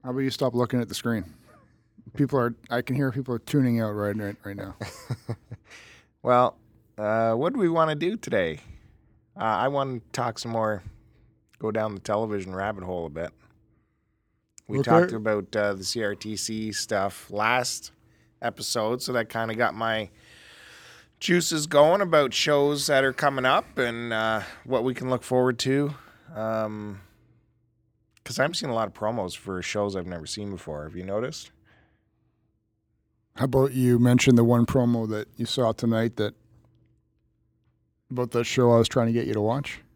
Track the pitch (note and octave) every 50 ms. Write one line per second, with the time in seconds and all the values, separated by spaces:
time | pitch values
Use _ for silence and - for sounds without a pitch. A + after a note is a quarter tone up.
0 | - B2+ B2 C3 C3+ C3+ A#2+ - C#3+ B2+ A#2+ A#2+ B2 A#2 - B2 A#2 G2 - -
1 | - A#2 A#2 G#2+ F2+ E2+ - - _ _ - - _ _ _ _ _ _ _ -
2 | - - - - D3 B2+ C#3+ C3+ A#2+ A#2+ A#2 - - - A#2+ A#2+ B2 - B2+ C#3
3 | C#3+ C3 A2+ C#3 C3 C3 B2 A2+ _ - - D3 C3 B2 A#2 A#2 A2+ G#2+ G#2 G#2
4 | G#2 G#2 G2+ G#2+ G#2 G2+ G2+ - - G2+ G2 G2 G2 G2 F#2+ - G#2 - - -
5 | - - B2 - _ - A#2 - _ _ - - _ _ - - - - - -
6 | _ _ _ _ - A#2+ B2 B2 B2 A#2 - _ _ _ _ _ _ _ _ -
7 | G#2+ G#2 G#2+ A2+ A2+ A2+ A2+ A#2 C#3+ F3 C4 C4+ G3 E3+ E3 E3 D#3+ D#3 D#3 D3
8 | D#3+ F3+ G#3+ A3 - - - G#2 F2+ E2 D#2 D2 - - - - _ - _ _
9 | _ _ _ _ _ _ _ G3 G#2+ A2+ G#2+ F#2 A#2 C3+ C#3+ C#3 C#3 C3+ B2+ A#2
10 | A2+ _ - - B2 A#2+ A2+ - - A#2+ A#2 A2+ A2 A2 G#2 G2 - - - -
11 | _ _ _ _ _ _ _ _ _ _ _ _ - A2 G#2+ A2 G#2+ A2 G#2 G2
12 | - - G#2+ G#2 A2+ A2 G#2 G2+ F#2 F#2+ F#2 F#2 G2 G#2 G#2+ F#2+ F#2 F2+ F2+ F2+
13 | E2+ D#2+ D2 D#2+ E2+ - _ _ _ _ _ _ _ _ _ _ _ _ _ _
14 | _ _ _ _ _ _ _ _ _ _ _ - _ - - C3 C#3 B2 A2+ A2+
15 | - F3+ A#2 A2+ G#2+ A2 G#2+ G#2 F#2+ - - A2 G#2 G#2 G2+ F#2+ F#2+ F#2 - A#2+
16 | A2 G2+ G#2 - - G#2+ G#2+ G2 - - A2 A2 A2 A2 G2+ - - - A2 G2+
17 | F#2+ G2 - - - - F#2 G#2 G#2 A2 A#2+ B2+ B2 - - - - - _ _
18 | _ _ _ _ _ _ _ _ - A#2 G#2 - G2+ - - B2 G#2+ G#2+ A#2+ B2+
19 | - - B2 A#2+ A2+ A2+ - A2+ A2+ A2+ A2 A2 A#2+ G#2 D2 G#2+ A2+ A2+ A2+ A2
20 | G#2+ G2 _ - - - - - - - - - - - - - - - - -
21 | - _ _ _ - - F3 F3 D#3+ - E3 D#3 D3+ D#3 D3 C#3+ D3 D#3 F3 G3+
22 | G3+ F3+ D#3+ D3+ C#3+ C3 - - - D3+ D3 C#3+ C#3+ C#3+ D3 C#3+ C#3+ - D3 C3+
23 | C3+ C3+ C3 - D3+ C#3+ C#3 C3+ B2+ B2+ C#3 F#3+ - - - - B2+ B2+ A#2 A#2
24 | A#2+ A#2 A2+ A2 A2 A2 A2 A2 G2 - - - - B2 C3 A#2 A2+ C3 B2+ -
25 | B2+ C3 B2+ A#2+ - - B2+ B2+ B2+ C3 B2 A#2 - B2+ C3+ C#3 D3 C#3+ D3 -
26 | - - - _ _ - - A2 A2 A2 A2 A2 A2 G#2+ G#2+ G#2+ G#2 G#2 G2+ G2+
27 | F#2+ _ _ _ _ _ _ _ _ _ _ _ _ _ _ _ _ _ _ _
28 | _ _ _ _ _ - A#2 - C#3 D3+ E3+ - - D3 A#2 A2+ A2 G2+ - -
29 | G#2+ G#2+ A#2 A#2 F#2+ F2+ F2 - - G2 F#2+ F2+ F2 - - G#2 G#2 G2+ G2 F#2+
30 | F2 F2 F2+ E2 - - - G#2+ G#2 G2+ G2 E2 - - D2+ D2 D2+ D2+ - F2
31 | F2+ F#2+ G2 G#2+ A#2 C#3+ D#3+ - - - _ _ _ _ _ _ _ _ _ _
32 | _ _ _ _ _ _ _ _ _ _ _ _ _ _ _ _ _ _ _ _
33 | _ _ _ _ _ _ _ - - C3+ B2 C3+ C3 C#3 B2+ C3 B2+ B2 B2 A#2+
34 | A#2+ B2 B2 B2+ - C#3 B2+ A#2 A#2 A#2 A#2+ A#2+ A#2+ - - C3+ A#2+ A#2+ A#2+ A#2
35 | A2+ G#2+ A2 G#2+ G#2+ - _ - A#2+ - - - B2 A2+ G#2+ - - A#2 A2+ A2+
36 | A2+ A#2 - - G#2+ G#2 - _ _ _ _ _ _ _ _ _ _ _ _ _
37 | _ _ _ _ _ _ _ _ _ _ _ _ _ _ _ _ _ _ _ _
38 | _ _ C3 B2 B2 A2+ - A#2+ A#2 - - - B2 A#2+ A#2+ A#2 A2+ - - C3
39 | A#2 A#2 A2+ A#2 - - G#2+ G#2+ G#2 A2 A#2+ C#3 C#3+ - - - - _ _